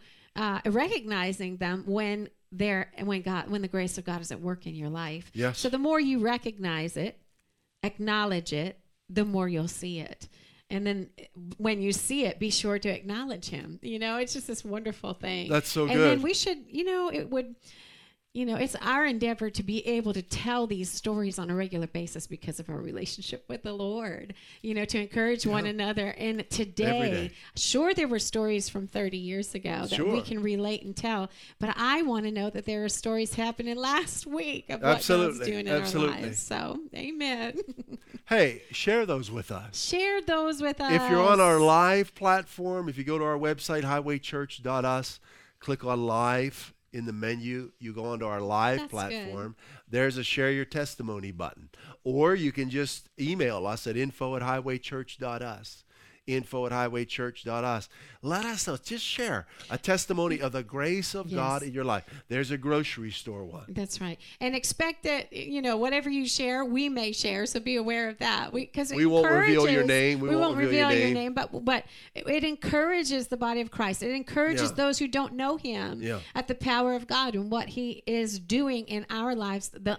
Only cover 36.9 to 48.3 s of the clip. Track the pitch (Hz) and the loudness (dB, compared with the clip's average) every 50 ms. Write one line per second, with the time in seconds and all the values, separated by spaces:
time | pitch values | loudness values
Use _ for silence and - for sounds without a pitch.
36.9 | - - - 277 320 302 294 269 254 233 226 233 262 330 415 - 247 - 240 - | -10 -10 -8 -8 -6 -4 -2 -2 -2 -2 -4 -6 -4 -6 -8 -8 -8 -14 -14 -14
37.9 | - - - - - - - - 226 220 175 135 113 107 - - - - - 202 | -14 -16 -16 -16 -20 -14 -2 2 6 6 6 6 4 -2 -10 -10 -6 -2 2 4
38.9 | 214 233 226 180 151 131 123 101 110 117 92 - 104 92 107 113 - - - - | 4 4 4 2 0 0 0 -4 -6 -8 -6 -6 -8 -8 -8 -8 -8 -6 -4 -2
39.9 | - 359 381 403 403 403 - - 330 320 311 320 311 285 294 285 285 285 285 269 | 0 0 0 2 0 0 0 0 2 2 2 0 -2 0 -2 -2 -2 -2 0 2
40.9 | 165 170 - - 180 175 180 196 202 196 185 175 165 156 156 156 160 165 175 180 | 4 4 4 4 4 6 8 8 8 8 8 8 8 8 8 8 8 8 8 6
41.9 | 190 202 196 - - - 196 190 185 190 180 - - - 180 180 185 185 175 165 | 6 4 2 0 -2 -2 4 4 4 4 2 -2 -10 -6 -4 -2 -2 -2 -2 -4
42.9 | 131 135 135 139 156 156 156 151 151 147 151 151 151 143 - - 165 151 139 139 | -4 -4 -2 -2 0 0 2 2 0 2 2 0 0 0 0 -2 0 0 2 2
43.9 | 143 147 143 147 147 139 - - - 143 143 139 - - 123 127 131 131 127 131 | 0 0 0 0 -2 -2 -4 -4 -6 -4 -6 -6 -8 -8 -4 -2 0 2 2 2
44.9 | 127 131 127 - - - _ - - - - - _ _ - - 139 135 - 123 | 2 2 0 -4 -8 -14 _ -20 -20 -20 -20 -20 _ _ -4 -4 -4 -2 0 0
45.9 | 123 120 120 113 110 113 120 120 123 127 127 139 139 - - - - _ _ _ | 0 2 2 2 2 4 4 4 4 2 2 -2 -4 -8 -16 -18 -20 _ _ _
46.9 | - 120 117 117 107 107 110 113 120 120 117 120 123 127 127 117 - - 120 113 | -10 -8 -6 -6 -6 -4 -2 -2 -2 -2 -4 -4 -6 -6 -8 -10 -14 -14 -12 -12
47.9 | 107 113 110 117 120 113 113 107 | -8 -6 -6 -6 -4 -4 -4 -2